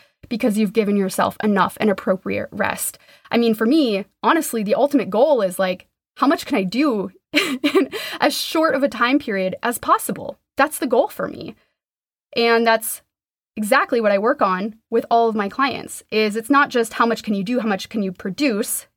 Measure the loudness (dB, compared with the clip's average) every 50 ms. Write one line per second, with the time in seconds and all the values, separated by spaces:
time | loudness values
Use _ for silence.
0 | -20 _ _ _ -10 -8 -6 -2 0 0 2 2 0 0 0 0 0 2 2 0
1 | 0 0 0 0 0 -2 -2 -2 0 0 2 2 2 0 -2 0 0 0 0 0
2 | 0 -2 -2 -2 -2 -4 -4 -4 -6 -6 -4 -4 -2 -2 -2 -4 -6 -8 -8 -12
3 | _ _ -20 _ _ -2 0 2 2 2 2 2 2 4 4 4 4 2 0 -2
4 | -4 -8 _ _ 2 2 2 2 2 0 -4 -4 -2 0 2 2 2 2 2 2
5 | 0 2 2 2 4 4 4 2 2 0 0 -2 -2 -2 -2 -6 -8 _ _ _
6 | _ _ _ 0 2 2 2 2 0 -2 -2 -2 -2 0 0 0 0 0 0 -2
7 | -4 -6 -10 _ _ _ -2 -2 0 0 -4 -2 -2 2 2 2 2 0 -2 -8
8 | -10 -10 -4 -2 0 0 0 -2 -6 -4 -2 0 0 2 2 0 0 -2 0 -2
9 | 0 0 0 0 -2 -2 -4 -2 -2 -4 -4 -4 -4 -4 -4 -4 0 0 0 0
10 | 0 -4 -8 -8 -8 -10 -12 -14 _ _ _ 0 0 0 0 -4 -2 0 2 2
11 | 2 0 -2 -8 -8 -8 -8 -12 -14 -14 -16 -18 _ _ _ _ _ _ _ _
12 | _ _ _ _ _ _ -2 0 2 4 4 4 4 4 2 2 0 -4 -8 -10
13 | -14 _ _ _ _ _ _ _ _ _ _ -8 -2 2 2 2 2 2 0 0
14 | 2 2 2 2 2 0 0 0 0 0 0 -2 -4 -6 -8 -12 _ _ -2 -2
15 | 0 2 2 4 4 2 2 0 -2 -4 -2 -2 -2 -2 -2 -4 -10 -12 -14 -16
16 | -12 _ -2 0 0 0 -2 -4 -2 2 2 2 2 2 2 0 0 0 0 0
17 | 0 0 0 -2 -2 -4 -4 -2 -2 -2 -2 -2 0 0 -2 -2 -4 -6 -6 -4
18 | -4 -4 -6 -6 -8 -8 -4 -2 0 0 0 0 -2 -4 -6 -8 -10 -12 _